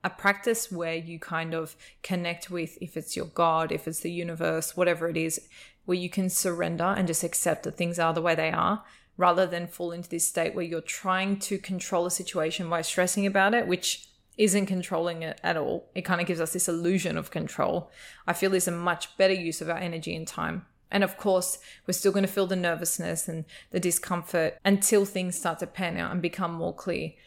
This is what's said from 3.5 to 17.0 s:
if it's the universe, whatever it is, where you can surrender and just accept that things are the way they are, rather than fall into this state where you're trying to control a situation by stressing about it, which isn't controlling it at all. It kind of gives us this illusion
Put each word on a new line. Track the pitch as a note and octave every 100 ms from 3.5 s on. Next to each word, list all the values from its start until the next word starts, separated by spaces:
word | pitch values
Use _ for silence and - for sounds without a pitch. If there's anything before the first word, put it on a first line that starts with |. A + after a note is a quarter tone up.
| D#3+ D#3+
if | D#3 -
it's | E3
the | E3+
universe, | E3+ E3+ E3 E3 D#3+ D#3+ -
whatever | F3 E3 E3+
it | E3
is, | D#3+ D#3 - - - _
where | - F3+
you | F3
can | G3+ F#3
surrender | - F#3+ E3+ E3 E3
and | F3 G3 F3+
just | D#3+
accept | E3+ - F3 D#3
that | - -
things | E3+ E3+
are | E3
the | E3
way | E3+
they | D#3+ D#3+
are, | E3 E3+ G#3+ - - _ -
rather | F3+ F3 F#3
than | F3 F3
fall | - F3
into | E3+ F3
this | E3+ -
state | - E3
where | -
you're | E3 E3
trying | - - F#3+ F#3 G3 G3
to | - F#3+
control | - F#3 - F3+ F3
a |
situation | - F#3 F#3 D#3+ E3 E3+
by | E3
stressing | D#3+ - F3+ - G3
about | G3 G3
it, | A#3 -
which | F3+ - - - _ _ -
isn't | G#3+ G3
controlling | G3 F#3 F3 E3+ F3 E3
it | D#3+ -
at | E3+ E3
all. | - E3+ -
It | -
kind | - F3
of | F#3+
gives | E3
us | D#3+
this | F3 -
illusion | E3 E3+ F#3+